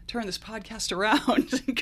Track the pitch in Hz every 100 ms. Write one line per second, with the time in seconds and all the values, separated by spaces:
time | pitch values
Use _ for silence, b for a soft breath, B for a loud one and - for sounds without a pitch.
0 | - 240 202 - - 220 - 226 - 180
1 | 214 269 262 - - 262 - 233